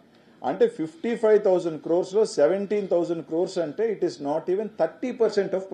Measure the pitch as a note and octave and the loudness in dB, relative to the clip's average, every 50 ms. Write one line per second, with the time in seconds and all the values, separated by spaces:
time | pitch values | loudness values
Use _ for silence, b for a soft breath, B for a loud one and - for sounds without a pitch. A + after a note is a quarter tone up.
0 | _ _ b b b b b b - C3 - - A#3+ G#3+ - - D#3+ D#3 - - | _ _ b b b b b b -6 -4 2 2 2 2 2 -4 -8 -8 -8 -6
1 | - A#3 A#3 - A3+ G#3+ G#3+ G#3 G#3+ G3 F#3 F3 D#3 E3+ D#3 D3 - D#3 E3 F3+ | -4 -4 -4 2 4 4 4 6 6 4 2 2 0 -2 -6 -6 -2 0 0 0
2 | F3 F3+ F#3 A3 G#3+ - - - C#3+ D3+ F#3 G3 G3+ F3+ G#3+ G#3 G3 F3 F3 F3 | 0 0 0 0 0 0 2 2 4 4 4 0 -2 -2 -2 -2 0 0 0 0
3 | E3+ D#3+ E3+ E3 C#3+ - D#3+ E3 F#3 F3+ - F#3 E3 D3 C#3 - A3 A3+ G3 - | 0 0 -4 -6 -6 -4 -2 -2 -2 -2 -2 -4 -4 -4 -2 -2 -2 -2 -2 -2
4 | F3+ E3 - - C#3+ C#3+ D3 D#3+ D#3+ F3 F#3 G3+ A3 G3+ - - E3 E3 - - | -2 -4 -4 -4 -4 -4 -4 -4 -2 -2 -2 -2 -2 -6 -2 -2 -2 -2 -2 -6
5 | - B3+ A#3 - A3+ G#3 - G3+ F#3+ - - F#3+ F#3+ - | -6 -6 0 0 0 2 2 0 -2 0 -2 -4 -4 0